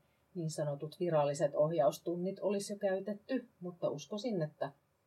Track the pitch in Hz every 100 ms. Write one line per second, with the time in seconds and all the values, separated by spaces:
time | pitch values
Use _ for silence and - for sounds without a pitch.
0 | _ _ _ 180 156 160 147 143 151 -
1 | 175 156 143 147 147 147 156 165 139 -
2 | 180 175 185 196 196 202 202 202 196 190
3 | 196 202 - 254 - _ 175 - - 147
4 | - 208 247 190 151 - 143 - _ _